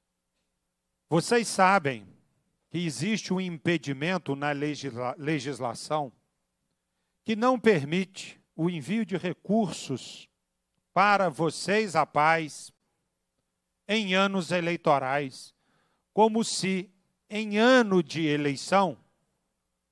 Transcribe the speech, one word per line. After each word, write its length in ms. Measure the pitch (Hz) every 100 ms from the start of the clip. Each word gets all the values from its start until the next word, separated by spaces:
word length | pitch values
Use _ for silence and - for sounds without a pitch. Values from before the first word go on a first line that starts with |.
| _ _ _ _ _ _ _ _ _ _ -
Vocês 360 | 165 - 240 -
sabem 600 | - 190 196 143 117 98 _ _ _ _ _ _
que 80 | 165
existe 560 | 175 120 180 214 -
um 80 | 185
impedimento 960 | 185 165 170 170 143 131 156 185 - 139
na 160 | 143
legisla-, 640 | 143 147 143 135 117 123 143
legislação 960 | 143 156 127 123 127 113 - 151 139 _ _ _ _ _ _ _ _ _ _ _
que 120 | - 214
não 240 | 247 254
permite 800 | 226 180 139 175 185 - - - _ -
o 140 | 165
envio 340 | 170 127 220
de 140 | 190 175
recursos 1120 | 180 147 - 214 190 - - 131 - - - _ _ _ _ _ _
para 340 | 170 202 202 185
vocês, 680 | 131 160 - - 208 214 156
rapaz, 760 | 139 147 156 165 156 - - _ _ _ _ _ _ _ _ _ _ _ -
em 260 | 214 196
anos 380 | 185 196 196 156
eleitorais, 1000 | 180 170 175 165 139 131 143 139 - - _ _ _ _ _ _
como 300 | - 220 220
se 500 | 220 - 190 190 - _ _ _ -
em 300 | 208 214 208
ano 460 | 233 262 220 185
de 240 | 143 135 156
eleição 680 | 147 147 135 - 190 190 127 _ _ _ _ _ _ _ _ _